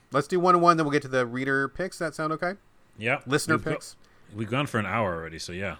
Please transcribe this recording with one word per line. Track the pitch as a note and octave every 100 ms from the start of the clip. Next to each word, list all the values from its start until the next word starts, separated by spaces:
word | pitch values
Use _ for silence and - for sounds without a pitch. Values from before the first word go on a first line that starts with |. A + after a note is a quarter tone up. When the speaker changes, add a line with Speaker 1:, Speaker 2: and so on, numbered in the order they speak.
| _
Speaker 1:
Let's | C3+ D3
do | F#3
one | F3 F3
and |
one, | E3+ E3
then | D3+
we'll |
get | C#3+
to | C3
the | C3 A#2+
reader | B2 C3+ C3+ C#3
picks. | - F#3 -
That | E3 D3
sound | D#3+
okay? | D#3 F3+ G3+ _ _ _ -
Speaker 2:
Yeah. | A2+ C3+ A#2+
Speaker 1:
Listener | D3 - C3
Speaker 2:
We've | B2+
go- |
Speaker 1:
picks. | D3+ - - - _ - G#2
Speaker 2:
We've | G#2
gone | B2+ G2
for | A#2
an | G2
hour | A2 G2+ E2+
already, | D#2+ D#2+
so | -
yeah. | F2+ G2